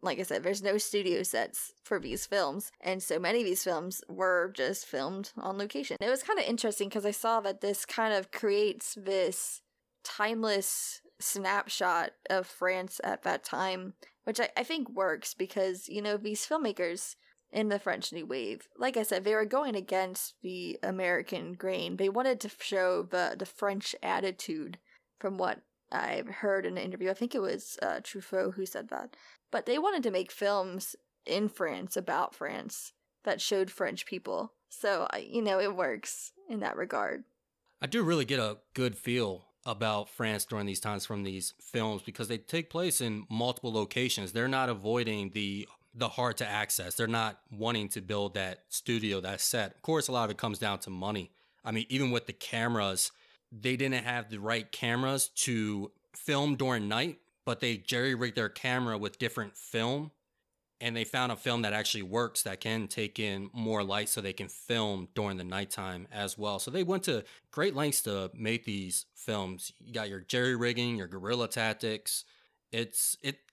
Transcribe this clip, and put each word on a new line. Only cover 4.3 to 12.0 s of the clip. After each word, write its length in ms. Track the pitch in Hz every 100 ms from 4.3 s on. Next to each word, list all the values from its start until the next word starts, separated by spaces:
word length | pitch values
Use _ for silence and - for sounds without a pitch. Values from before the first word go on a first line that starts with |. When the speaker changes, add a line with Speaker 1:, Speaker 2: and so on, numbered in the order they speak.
| 180 185
Speaker 1:
just 300 | 196 131 196
filmed 480 | - 135 139 190 202 -
on 180 | 190 196
location. 400 | 208 277 277 -
It 120 | 214
was 120 | 262
kinda 240 | - 403 -
interesting 440 | 226 220 - 202
'cause 160 | 214 208
I 40 |
saw 300 | 208 226 226
that 220 | 202 190
this 240 | 202 202 -
kind 260 | - 220
of 180 | 202 185
creates 640 | - 214 202 208 226 - 214
this 640 | 196 190 175 - - - - _ _ _ - -
timeless 800 | 214 226 220 196 - - - - - -
snapshot 920 | - 202 190 202 220 - 185 170